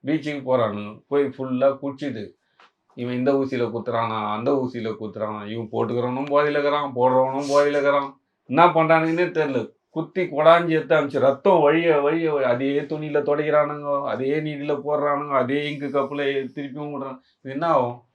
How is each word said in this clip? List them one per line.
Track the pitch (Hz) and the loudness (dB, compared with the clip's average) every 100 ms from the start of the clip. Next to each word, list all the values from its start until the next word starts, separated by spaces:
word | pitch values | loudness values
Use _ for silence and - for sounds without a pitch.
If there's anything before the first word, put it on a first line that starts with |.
பீச்சுக்கு | 131 156 143 147 127 | -2 -4 -4 -8 0
போறானுங்க, | 127 110 104 104 107 _ | 0 0 -2 -10 -14 _
போய் | 143 | 0
ஃபுல்லா | 139 131 131 127 139 - | 0 -4 -6 2 2 2
குடிச்சிட்டு, | 139 139 147 110 98 _ _ _ _ _ _ | -8 -8 -8 -8 -12 _ _ _ _ _ _
இவன் | - 123 | -8 -6
இந்த | 123 127 | 0 2
ஊசியில | 139 131 127 117 | 2 0 -2 -2
குத்துறானா, | 113 107 113 113 110 107 | -4 -4 -2 -2 -2 -4
அந்த | 107 123 | -2 0
ஊசியில | 139 127 120 110 107 | 0 -2 -4 -8 -8
குத்துறானா, | 107 104 107 107 104 | -10 -6 -6 -6 -8
இவன் | 113 110 | -8 -6
போட்டுக்கிறவனும் | 113 113 120 123 127 143 | -2 -2 -2 -2 -4 0
போதையில | 143 147 | 0 2
இருக்கிறான், | 147 143 147 143 120 | 0 0 0 -4 2
போடுறவனும் | 127 127 131 135 143 | 4 4 2 0 2
போதையில | 143 147 | 2 4
இருக்கிறான். | 143 139 143 139 - _ _ - | 2 2 2 -2 -12 _ _ -2
என்ன | 135 170 | 6 6
பண்றானுங்கன்னே | 165 160 160 160 165 175 | 6 4 4 4 0 0
தெரியல. | 160 143 123 107 _ _ | 0 -2 -2 -6 _ _
குத்தி | 160 165 185 | -8 -6 -6
கொடாஞ்சி | 175 139 160 170 170 | -4 4 6 6 4
எடுத்து | 160 135 156 | -2 2 2
அமிச்சு, | 143 143 | 2 2
ரத்தம் | 131 139 196 175 | 2 2 4 4
வழிய, | 147 160 165 151 | 4 4 4 2
வழிய, | 143 165 160 | 2 0 0
வழிய, | 147 156 | 0 0
அதே | 123 135 143 | 0 0 -2
துணியில | 147 156 151 147 | -2 -6 -2 -2
துடைக்கிறானுங்க, | 143 147 151 147 147 147 143 143 139 | 0 0 2 2 2 -4 -4 -4 -4
அதே | 110 135 151 | -4 -2 -2
நீடில | 151 143 147 143 139 | -4 -6 -4 -4 -2
போடுறானுங்க, | 147 147 143 147 | -2 0 -2 0
அதே | 139 123 143 147 | 0 0 -2 -4
இங்கு | 147 139 | -6 -4
கப்புல | 139 139 143 139 139 123 | -2 -2 -2 -2 -2 -6
திருப்பியும் | - 139 135 147 | -10 -12 -10 -10
விடுறான். | 143 135 127 _ _ | -8 -10 -12 _ _
இது | 131 | -12
என்ன | 135 170 | -4 0
ஆகும்? | 147 123 123 _ | 2 0 -6 _